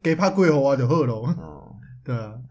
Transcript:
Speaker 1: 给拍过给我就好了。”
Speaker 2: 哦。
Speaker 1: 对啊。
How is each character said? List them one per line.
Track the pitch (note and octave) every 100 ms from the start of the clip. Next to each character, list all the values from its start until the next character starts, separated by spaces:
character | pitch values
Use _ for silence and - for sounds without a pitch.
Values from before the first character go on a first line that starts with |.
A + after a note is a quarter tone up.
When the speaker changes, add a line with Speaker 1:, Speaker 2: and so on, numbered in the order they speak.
Speaker 1:
给 | E3 D#3+
拍 | F#3+
过 | G3 F3
给 |
我 | D3 C#3 C3+
就 | B2
好 | E3 B2+
了。” |
Speaker 2:
哦。 | A2 B2 E3+ D#2 D2 - G#2 B2+ B2+
Speaker 1:
对 | - A#2
啊。 | G#2+ A2+ B2+